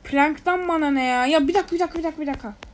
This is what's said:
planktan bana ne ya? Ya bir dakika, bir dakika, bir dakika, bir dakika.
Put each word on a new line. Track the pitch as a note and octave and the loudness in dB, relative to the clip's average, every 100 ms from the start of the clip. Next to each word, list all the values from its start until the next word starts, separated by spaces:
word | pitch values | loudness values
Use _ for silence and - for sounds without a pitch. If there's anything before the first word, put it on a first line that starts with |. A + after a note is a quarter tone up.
planktan | - C#4 D4+ D4 F4+ F4+ F4 | -2 2 2 0 -2 -2 0
bana | E4 C#4+ | 0 2
ne | C#4 | 0
ya? | B3+ B3 B3+ | 0 0 2
Ya | D#4+ C#4 | 2 4
bir | |
dakika, | F#4+ F#4 E4+ | 2 0 -2
bir | |
dakika, | E4+ E4+ | -2 -2
bir | |
dakika, | D#4+ D#4 | -6 -4
bir | C#4+ | -6
dakika. | C4+ A3 G#3 - | -6 -10 -14 -20